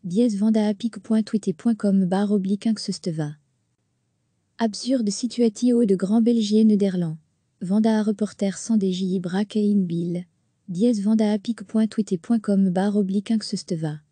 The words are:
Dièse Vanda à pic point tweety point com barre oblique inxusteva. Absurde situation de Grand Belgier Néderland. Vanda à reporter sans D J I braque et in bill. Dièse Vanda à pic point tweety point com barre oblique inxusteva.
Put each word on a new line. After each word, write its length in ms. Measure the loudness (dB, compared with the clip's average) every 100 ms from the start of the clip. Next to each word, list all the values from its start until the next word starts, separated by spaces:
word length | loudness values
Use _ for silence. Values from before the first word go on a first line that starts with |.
Dièse 340 | -4 0 0 2
Vanda 300 | 2 2 0
à 60 |
pic 260 | -2 -6 -8
point 220 | -2 -2
tweety 300 | 0 -4 -4
point 220 | -2 -2
com 320 | 0 2 2 2
barre 260 | 0 0
oblique 340 | 0 0 -2 -2
inxusteva. 680 | -2 -4 -6 -6 -4 -6 -8 _ _ _ _ _ _ _ _ _ _ _ -4
Absurde 520 | -4 -4 -2 0 0
situation 720 | -2 -6 0 0 2 2 4
de 120 | 4 2
Grand 260 | 2 2
Belgier 420 | 4 2 2 4
Néderland. 540 | 6 4 2 0 -4 -6 _ _ _ _
Vanda 380 | -2 2 2 2
à 40 |
reporter 560 | 0 -2 -4 -2 -4 -4
sans 180 | -2 0
D 160 | 0
J 220 | -2 -2
I 60 | -4
braque 360 | -2 -4 -2 0
et 140 | 0
in 80 | 0
bill. 460 | 0 -4 -4 -6 -10 _ _ _ -10
Dièse 320 | 0 0 2
Vanda 320 | 0 2 2
à 60 | 0
pic 240 | -4 -8
point 240 | -4 -2 0
tweety 320 | -2 -4 -4
point 200 | -2 -2
com 300 | 0 2 2
barre 280 | 2 0 0
oblique 340 | 0 -2 -2
inxusteva. 720 | -4 -2 -8 -6 -4 -4 -8 _